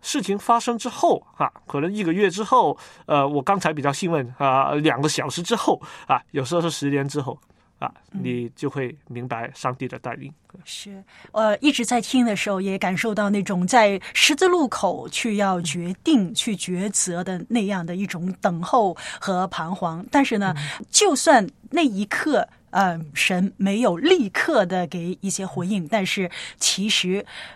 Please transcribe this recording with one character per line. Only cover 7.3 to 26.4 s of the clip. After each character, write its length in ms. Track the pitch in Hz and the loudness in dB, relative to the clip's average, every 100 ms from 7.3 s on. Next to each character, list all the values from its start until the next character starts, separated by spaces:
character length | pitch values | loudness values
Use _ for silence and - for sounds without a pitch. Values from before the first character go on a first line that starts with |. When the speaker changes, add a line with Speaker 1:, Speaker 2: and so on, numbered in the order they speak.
| - _ _ _ _ | -10 _ _ _ _
Speaker 1:
啊， 140 | - - _ | -10 -10 _
Speaker 2:
嗯。 80 | 196 | -8
Speaker 1:
你 260 | 127 123 117 | -4 -4 -6
就 200 | - 143 | -6 -6
会 260 | 143 127 - _ | -4 -6 -8 _
明 180 | 120 127 | -12 -8
白 240 | 117 117 | -8 -8
上 200 | 135 131 127 | -6 -4 -4
帝 120 | 127 | -8
的 100 | 123 | -8
带 160 | 123 | -10
领。 180 | 120 139 147 _ 196 | -10 -14 -20 _ -20
Speaker 2:
是， 400 | - - 202 196 - - - | -16 -16 -14 -18 -20 -20 -8
呃， 260 | 214 220 208 | 0 2 4
一 140 | 294 | 2
直 120 | 277 | 2
在 160 | 233 247 | 0 0
听 240 | - 262 | 2 2
的 120 | 233 196 | 2 0
时 120 | 214 | -2
候 120 | 196 | -2
也 180 | 196 190 | -2 -2
感 180 | 185 185 | -2 -2
受 160 | 233 | -2
到 160 | 208 202 | 0 0
那 120 | 202 | 0
种 240 | 190 185 180 | 0 0 4
在 340 | 254 214 196 - | 6 6 2 -4
十 240 | - - 294 | 2 4 4
字 100 | 370 | 4
路 220 | 359 277 | 4 2
口 400 | - 196 175 156 | 0 -2 -2 -6
去 280 | - 233 208 | -6 -2 0
要 240 | 196 185 | 0 0
决 300 | 170 175 170 190 | -2 -4 -6 -4
定、 260 | - 277 180 | 2 4 4
Speaker 1:
嗯。 40 | |
Speaker 2:
去 200 | 214 - | -2 -4
抉 340 | 202 - 180 202 | -4 -4 -4 -2
择 340 | - - 170 | -2 -2 -2
的 200 | 180 180 - | -4 -6 -2
那 180 | 233 202 | 0 0
样 180 | 196 | -2
的 120 | 165 175 | -4 -4
一 100 | 202 | -4
种 260 | 170 180 185 | -4 -6 -2
等 220 | 202 170 | -2 -2
候 340 | 175 254 202 165 - - | 0 2 2 -2 -12 -10
和 280 | - 180 185 | -4 -2 -2
彷 260 | - 160 | -4 -6
徨。 320 | 185 175 165 190 | -4 -4 -6 0
但 120 | - | 2
是 160 | 269 220 | 2 2
呢， 160 | 196 151 | 0 -2
Speaker 1:
嗯。 300 | 147 - - | -6 -10 -2
Speaker 2:
就 260 | - 415 294 | 2 4 4
算 320 | - 269 185 - - | 6 6 4 -6 -4
那 120 | 339 | 0
一 220 | 302 190 | 0 0
刻， 440 | 208 - 311 240 - _ _ | -4 -4 0 0 0 _ _
呃， 300 | - 190 165 156 | 0 2 0 -6
神 380 | 139 - 180 190 - | -2 0 2 0 0
没 240 | 196 202 | 0 2
有 160 | 240 170 | 2 2
立 320 | 277 370 202 | 4 4 4
刻 360 | - - 285 | 0 2 2
的 220 | 180 185 175 | 2 0 -2
给 320 | 180 170 185 | -4 -6 -6
一 80 | 196 | -6
些 160 | - | -6
回 220 | 185 139 180 | -6 -6 -2
应， 220 | 202 156 | -2 0
但 180 | 220 190 | -2 0
是 240 | - 180 - | -2 -4 -6